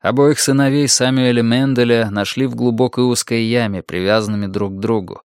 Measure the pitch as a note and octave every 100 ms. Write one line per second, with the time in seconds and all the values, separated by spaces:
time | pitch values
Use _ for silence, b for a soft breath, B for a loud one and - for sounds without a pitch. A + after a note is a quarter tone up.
0 | F#2 B2 C#3+ D3+ - C#3 C#3 C#3+ C#3+ -
1 | B2+ C3 B2+ A#2+ A2+ A#2+ C3+ B2 A#2+ A#2
2 | A2 G2+ G2 - C3+ A#2 A#2+ A2+ B2+ -
3 | B2 A#2+ - A#2 A2+ A#2+ A2+ F#2+ - E2+
4 | F#2+ G#2+ G#2+ G#2 G2+ G2+ G2+ F#2+ A2 A2+
5 | F2+ -